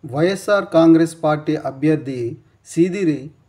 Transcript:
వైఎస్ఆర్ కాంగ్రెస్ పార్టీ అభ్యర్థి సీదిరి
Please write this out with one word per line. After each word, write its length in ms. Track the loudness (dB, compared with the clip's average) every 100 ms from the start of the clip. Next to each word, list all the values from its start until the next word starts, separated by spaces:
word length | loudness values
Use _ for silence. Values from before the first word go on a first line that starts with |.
| -10 -2
వైఎస్ఆర్ 560 | -2 -2 -2 -2 2 4
కాంగ్రెస్ 360 | 6 6 4 0
పార్టీ 320 | -2 -2 -2 -4 -6
అభ్యర్థి 500 | -2 0 0 -2 -8 -8 -10 _ _ -10
సీదిరి 480 | 0 0 0 -2 -2 -8 _